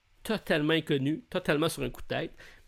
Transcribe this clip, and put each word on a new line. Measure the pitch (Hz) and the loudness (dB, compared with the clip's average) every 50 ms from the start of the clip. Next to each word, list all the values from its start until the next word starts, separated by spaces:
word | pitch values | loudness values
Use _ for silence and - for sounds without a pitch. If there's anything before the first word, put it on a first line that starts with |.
| _ _ _ _ - | _ _ _ _ -4
totalement | - 220 190 - - 190 156 147 151 160 | -4 -4 -2 0 2 2 2 4 4 2
inconnus, | 165 160 - 156 139 131 139 156 - - - | 2 2 2 2 2 2 2 0 -2 -4 -4
totalement | - 185 - - 160 147 160 165 | -6 -2 0 2 2 2 2 0
sur | - - 139 | 0 -2 -4
un | 123 | -6
coup | - - | -6 -6
de | - - | -6 -4
tête, | 123 127 160 - - - - - - - - | -4 -4 -4 -4 -8 -14 -20 -20 -20 -10 -4